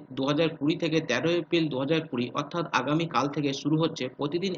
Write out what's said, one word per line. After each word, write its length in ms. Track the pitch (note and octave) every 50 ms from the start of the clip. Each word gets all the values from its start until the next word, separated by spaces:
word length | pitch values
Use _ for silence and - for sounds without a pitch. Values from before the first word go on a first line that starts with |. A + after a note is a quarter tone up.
| - -
দু 140 | C3 B2+ C3+
হাজার 240 | C3+ D3 D3 E3 D#3+
কুড়ি 260 | D#3+ - C#3 D3+ E3+
থেকে 260 | E3 E3+ D#3+ D#3 D#3+
তেরোই 380 | D#3 - A#2 A#2+ - D#3+ F3 F3
এপ্রিল 300 | E3 - - E3+ E3 D3+
দু 100 | C3+ B2+
হাজার 280 | C3+ C#3 D#3+ D#3+ D#3 D#3+
কুড়ি, 240 | - A#2+ B2 A#2+ -
অর্থাৎ 400 | C#3 C#3+ - - F3 E3 - -
আগামী 320 | A#2+ B2 C3+ D3 D#3+ E3+
কাল 220 | D#3+ - - C3 C#3+
থেকে 260 | C#3+ D#3+ C#3+ C#3+ C#3
শুরু 240 | C#3 - D3 D#3 D#3
হচ্ছে 300 | E3 D#3 D#3+ - C3 B2+
প্রতিদিন 480 | - - C#3 D3 D#3 F3 F3+ G3 F#3